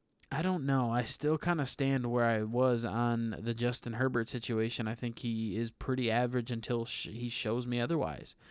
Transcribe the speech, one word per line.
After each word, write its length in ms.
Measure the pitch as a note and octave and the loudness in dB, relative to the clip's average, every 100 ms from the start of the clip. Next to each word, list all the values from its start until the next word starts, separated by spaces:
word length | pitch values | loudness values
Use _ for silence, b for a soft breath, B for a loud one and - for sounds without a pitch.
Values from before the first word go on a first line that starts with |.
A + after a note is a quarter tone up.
| _ _ _ | _ _ _
I 80 | C3 | -2
don't 240 | F3+ F3+ C#3 | 0 0 2
know. 260 | C3+ A#2+ | 2 4
I 120 | A#2+ | 2
still 340 | A#2+ - D3 D#3 | 0 0 0 2
kinda 280 | E3+ E3 C3+ | 2 0 0
stand 460 | - C3+ C3+ A#2+ | 0 2 2 2
where 140 | A#2+ A#2 | 2 4
I 180 | A2 | 2
was 400 | G#2+ A#2+ B2+ A#2+ | 0 2 4 4
on 540 | A2+ G#2+ A#2+ A#2 A2+ E2+ | 0 0 2 2 0 -2
the 140 | A2+ | -4
Justin 400 | A2+ A#2+ A#2+ B2+ | 0 0 -2 -4
Herbert 340 | A2+ C3 B2 A2+ | 0 0 2 0
situation. 580 | B2 - A2 A2+ - A2 | -4 -2 0 0 0 -2
I 100 | A#2 | -2
think 240 | A#2+ A#2 | -4 -4
he 360 | A#2+ A2+ A2+ G2 | -2 -2 -2 -2
is 160 | A#2 | -4
pretty 400 | - - B2+ A#2 | -4 -2 0 2
average 400 | A2+ B2 B2 A#2+ | 2 2 0 -2
until 320 | A#2 - A#2+ | -4 -2 -2
sh-, 240 | A#2 - - | -2 -6 -6
he 220 | A2 A#2+ | -6 -4
shows 360 | - G#2+ A#2+ B2 | -2 -2 0 0
me 140 | A#2+ | 0
otherwise. 560 | B2 E3 F2+ D2 - - B | 0 0 -2 -4 -10 -12 B